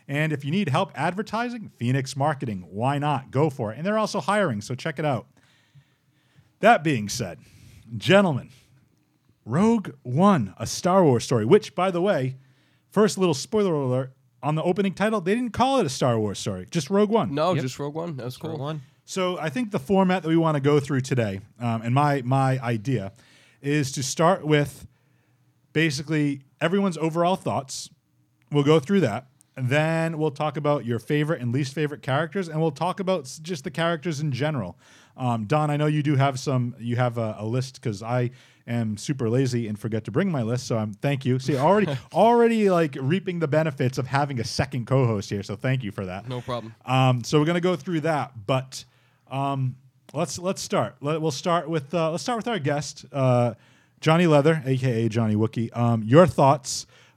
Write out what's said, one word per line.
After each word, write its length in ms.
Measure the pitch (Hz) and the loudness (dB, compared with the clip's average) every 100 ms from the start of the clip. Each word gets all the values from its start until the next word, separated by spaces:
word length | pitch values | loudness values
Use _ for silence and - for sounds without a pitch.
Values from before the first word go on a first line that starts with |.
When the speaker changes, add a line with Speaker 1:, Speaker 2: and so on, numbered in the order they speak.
| - | -8
Speaker 1:
And 240 | 143 156 | -2 -2
if 140 | 147 139 | -2 -2
you 60 | |
need 180 | 190 185 | -2 0
help 220 | 151 196 123 | 0 -2 -4
advertising, 720 | 165 185 - 220 240 240 - - | -4 -4 -6 -4 -4 -8 -14 -6
Phoenix 380 | 120 135 131 135 | -2 -2 -2 -2
Marketing. 500 | 151 139 120 95 87 | -2 -2 -6 -8 -10
Why 280 | 98 127 143 | -4 -2 -2
not? 320 | 147 135 104 | -2 -4 -2
Go 200 | 131 156 | 0 0
for 240 | 135 107 | 0 -8
it. 40 | 131 | -6
And 80 | 185 | -4
they're 120 | 220 | -2
also 240 | 208 202 | -2 -4
hiring, 400 | - 208 180 104 | -2 0 0 -2
so 120 | - | -6
check 260 | 123 165 143 | -8 -8 -4
it 60 | 151 | -2
out. 220 | 117 - _ _ _ _ - _ _ _ _ _ _ _ - | -2 -6 _ _ _ _ -20 _ _ _ _ _ _ _ 2
That 220 | 214 220 | 4 4
being 260 | 156 123 101 | 4 -2 -2
said, 300 | - 92 78 - - - - - 117 | -6 -8 -10 -20 -20 -20 -20 -14 -8
gentlemen, 540 | 131 196 190 120 - - _ _ _ _ _ _ _ _ 107 | 4 6 6 0 -6 -20 _ _ _ _ _ _ _ _ -4
Rogue 460 | 123 220 233 175 - | 2 4 4 0 -12
One, 500 | 127 131 202 175 98 - | -4 4 4 4 0 -6
a 100 | - | -8
Star 360 | - 180 190 | -2 2 6
Wars 200 | 160 117 | 6 4
story, 220 | - 120 107 | 2 0 6
which, 280 | 202 - | 4 4
by 160 | - 190 | -2 0
the 120 | 175 | 0
way, 340 | 196 160 131 131 _ _ _ _ _ | 0 0 -2 -6 _ _ _ _ _
first 260 | 190 208 196 | 2 2 4
little 160 | 185 | 0
spoiler 400 | 135 - 220 196 | 0 -2 0 2
alert, 380 | 151 131 127 135 _ _ _ | 0 0 -2 -4 _ _ _
on 120 | 143 156 | -2 0
the 80 | |
opening 300 | 170 185 196 | 0 0 0
title, 280 | 151 214 214 | 0 0 0
they 140 | 170 233 | 0 -2
didn't 180 | 247 | -2
call 260 | - 262 269 | 0 2 2
it 60 | 156 | 0
a 40 | |
Star 300 | - 135 113 | 0 2 2
Wars 200 | 107 98 | 0 -4
story, 280 | 113 92 90 | -6 -8 -4
just 200 | 170 - | -6 0
Rogue 200 | 196 208 | 2 4
One. 240 | 220 135 | 2 0
Speaker 2:
No, 200 | 143 170 | 0 0
Speaker 3:
Yep. 80 | 156 | 0
Speaker 2:
just 180 | 127 139 | -2 -6
Rogue 160 | 143 156 | -8 -6
One. 220 | 175 135 | -8 -8
That 80 | 120 | -10
was 80 | 123 | -10
Speaker 3:
Just 80 | |
Rogue 120 | 156 156 | -10 -8
Speaker 2:
cool. 60 | |
Speaker 3:
One. 180 | 143 156 - _ - | -8 -8 -12 _ -10
Speaker 1:
So 340 | 190 180 180 | -4 -2 -2
I 100 | 156 | -4
think 220 | 254 226 | -4 -4
the 80 | 196 | -6
format 420 | - 190 185 185 | 2 4 4 2
that 60 | 160 | 2
we 80 | 165 | 2
wanna 220 | 160 151 | 4 2
go 200 | 139 147 | 4 2
through 220 | 143 135 | 2 -2
today, 400 | 131 123 107 98 - - | 0 0 0 -4 -12 -6
um, 220 | 120 113 | -4 -2
and 140 | 117 135 | 0 2
my, 260 | 147 143 | 2 0
my 380 | 120 135 131 131 | 0 0 2 0
idea, 480 | 120 117 104 117 95 - _ _ _ _ | -2 -4 -2 -4 -4 -12 _ _ _ _
is 300 | 139 151 131 | -2 -2 -2
to 100 | 147 | -4
start 420 | 135 - 165 185 151 | -6 2 4 4 2
with 400 | 151 143 - - _ _ _ _ _ _ _ _ | 2 2 -6 -20 _ _ _ _ _ _ _ _
basically 680 | 156 165 135 139 156 147 139 _ - | 0 0 -2 -4 -2 0 -4 _ -4
everyone's 360 | 160 202 196 151 | 0 0 0 -2
overall 380 | 160 165 170 185 | -2 0 0 0
thoughts. 540 | - 110 135 - - _ _ _ _ _ - | -2 -4 -6 -14 -14 _ _ _ _ _ -2
We'll 120 | 147 | 2
go 160 | 143 156 | 4 4
through 220 | - 196 | 4 2
that. 240 | 131 110 - _ _ - | 2 -2 -8 _ _ -6
And 100 | 123 | 0
then 500 | 147 160 165 165 156 | 2 2 0 -2 -2
we'll 120 | 156 | -4
talk 240 | 139 151 151 | -2 -6 -2
about 300 | 147 147 117 | 0 0 0
your 140 | 117 | -4
favorite 420 | - 147 151 - | 0 0 0 -2
and 100 | 120 | -2
least 220 | 127 135 | -2 -2
favorite 280 | 170 151 147 | -2 -4 -4
characters, 460 | - 139 165 196 170 | -2 -2 -2 -4 -4
and 140 | 156 | 0
we'll 100 | 160 | -2
talk 300 | - 175 180 | 0 -4 -2
about 200 | 185 185 | -2 -2
s-, 180 | 131 - | -4 -14
just 260 | 160 175 180 | -10 -10 -8
the 60 | |
characters 500 | 165 165 165 175 135 | -2 -2 -2 -4 -4
in 100 | 151 | -4
general. 460 | 120 147 143 90 - _ - _ - | -2 -2 -2 -6 -10 _ -20 _ -6
Um, 280 | 127 113 104 | -2 -2 0
Don, 240 | 151 151 | 0 0
I 60 | 147 | 0
know 120 | 151 | 0
you 140 | 151 | 0
do 140 | 143 131 | 2 4
have 240 | 139 131 | 2 2
some, 360 | 151 127 120 110 | -2 0 -2 -4
you 160 | 117 120 | -4 0
have 220 | 123 117 | 0 0
a, 180 | 110 104 | -4 -4
a 60 | 110 | -4
list, 360 | 127 131 - | -4 -4 -8
'cause 200 | 120 98 | -8 -6
I 300 | 113 123 123 127 - _ - | -4 -2 -2 -6 -20 _ -6
am 300 | 120 110 101 | -4 -2 -4
super 340 | - 131 113 | -6 -4 0
lazy 380 | 123 135 120 107 | 0 0 -2 -4
and 100 | 101 | -6
forget 280 | 110 110 - | -4 -6 -4
to 60 | |
bring 200 | 117 196 | -2 -2
my 120 | 151 | -2
list, 220 | 110 131 - | -2 -4 -2
so 120 | 117 | -2
I'm, 160 | 107 | -2
thank 320 | 98 143 139 131 | -4 -4 -2 -2
you. 140 | 131 | -2
See, 180 | 131 135 | -2 2
already, 300 | 151 208 175 131 | 4 4 2 -2
Speaker 2:
<laughs> 100 | - | -4
Speaker 1:
already, 560 | 160 220 233 233 226 202 | 2 4 6 4 4 4
like, 260 | 175 160 135 | 4 0 -2
reaping 380 | 135 190 190 170 | -2 -2 -2 -4
the 100 | 156 | 0
benefits 480 | 151 160 135 127 135 | 2 0 0 -2 -2
of 100 | 123 | -2
having 320 | 135 143 127 | 0 0 -2
a 60 | 104 | -4
second 420 | - 135 - 107 | -4 -4 -4 0
co-host 420 | 135 120 104 - | 2 2 0 -4
here, 140 | 101 | -6
so 140 | 98 101 | -6 -6
thank 260 | 131 131 | -2 -2
you 80 | 104 | -4
for 140 | 101 92 | -8 -8
that. 240 | 92 117 | -8 -10
Speaker 2:
No 100 | 127 | -10
problem. 340 | 127 120 110 - - | -8 -10 -10 -16 -2
Speaker 1:
Um, 360 | 131 131 123 117 | 2 4 2 2
so 120 | 151 | 2
we're 80 | 151 | 2
gonna 140 | 175 | 0
go 160 | 180 175 | 0 -2
through 260 | 185 160 | -4 -4
that, 440 | 156 147 123 113 101 | -2 -2 -4 -10 -2
but, 400 | 131 131 - - _ _ _ _ | -2 -2 -16 -18 _ _ _ _
um, 460 | 131 139 135 131 - _ _ - | -6 -4 -2 -4 -6 _ _ -10
let's, 260 | 139 170 - | -6 -6 -4
let's 220 | 180 190 | -6 -6
start. 340 | - 180 104 - | -2 -2 -2 -4
Let, 200 | 139 160 | -4 -2
we'll 100 | 160 | -2
start 380 | 135 185 170 147 | -4 0 0 0
with, 240 | 151 135 | -6 -4
uh, 180 | 175 160 | -2 -2
let's 120 | 170 | -2
start 140 | - 233 | -4 -4
with 100 | 240 | -4
our 120 | 208 | -4
guest, 460 | 135 143 - - - | -2 -2 -4 -14 -10
uh, 440 | 139 131 123 120 - _ _ _ _ | 0 4 4 2 -2 _ _ _ _
Johnny 260 | 156 165 175 | 2 4 6
Leather, 380 | 147 151 160 131 | 6 6 2 0
A 120 | 131 | 0
K 280 | 131 113 113 | 0 0 0
A 40 | |
Johnny 260 | 113 110 104 | 0 0 2
Wookiee. 400 | 110 120 113 117 | 0 -2 -6 0
Um, 260 | 120 113 | 2 2
your 240 | 107 151 180 | 4 6 6
thoughts, 600 | - 139 151 - - - _ _ | 6 4 4 -2 -10 -10 _ _